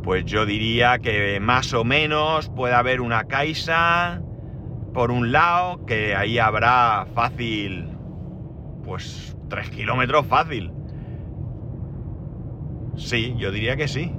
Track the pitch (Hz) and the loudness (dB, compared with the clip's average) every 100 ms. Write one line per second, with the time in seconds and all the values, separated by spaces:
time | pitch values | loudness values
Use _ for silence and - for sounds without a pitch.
0 | 92 92 85 104 107 104 113 117 120 123 | 2 0 2 0 2 0 0 4 4 4
1 | 113 107 101 101 104 127 - 123 113 143 | 2 0 2 0 2 2 2 0 2 2
2 | 151 151 151 160 - 139 127 123 123 127 | 2 2 2 2 -2 -2 4 4 4 2
3 | 120 117 110 135 151 156 165 165 170 170 | 2 0 0 0 0 -2 0 4 4 4
4 | 175 175 - - - - - - - 123 | 2 -2 -8 -10 -12 -10 -10 -10 -6 0
5 | 120 123 117 139 170 175 180 180 110 110 | 2 2 4 4 4 4 0 -4 -4 -2
6 | 107 98 104 117 110 107 113 127 120 104 | 0 0 2 4 4 4 6 6 6 4
7 | 92 120 117 120 120 107 101 92 82 - | 0 -2 -2 -2 -4 -4 -4 -6 -8 -10
8 | - - - - - - - - - 92 | -12 -10 -10 -10 -12 -12 -12 -12 -8 -8
9 | - - - - - 101 107 - 110 127 | -8 -10 -10 -10 -8 -6 -6 -6 0 2
10 | 123 147 139 139 160 131 85 - - - | 4 4 4 4 2 -2 -6 -8 -10 -10
11 | - - - - - - - - - - | -10 -10 -10 -8 -8 -8 -10 -8 -8 -8
12 | - - - - - - - - - - | -8 -8 -10 -10 -10 -8 -8 -8 -8 -6
13 | - 120 113 120 101 101 113 139 147 143 | -2 -2 0 -2 -2 0 0 0 0 -2
14 | 170 | -4